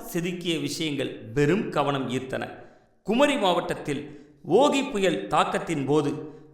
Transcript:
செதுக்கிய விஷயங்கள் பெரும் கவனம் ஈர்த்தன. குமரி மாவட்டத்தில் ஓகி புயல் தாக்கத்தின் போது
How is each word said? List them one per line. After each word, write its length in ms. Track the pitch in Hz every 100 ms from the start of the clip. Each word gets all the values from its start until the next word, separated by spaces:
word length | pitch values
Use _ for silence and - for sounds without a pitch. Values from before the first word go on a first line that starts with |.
| -
செதுக்கிய 480 | 175 175 175 165 160
விஷயங்கள் 480 | 139 - 160 139 127
பெரும் 600 | - 110 117 147 180 -
கவனம் 400 | 151 139 139 123
ஈர்த்தன. 380 | 127 - 113 113 - - - _ _
குமரி 340 | - 226 294 262
மாவட்டத்தில் 960 | 196 175 175 156 - 135 - - - - -
ஓகி 400 | 180 285 269 262
புயல் 360 | 208 190 160 -
தாக்கத்தின் 600 | 151 196 196 - 151 135
போது 260 | 151 147 - - - -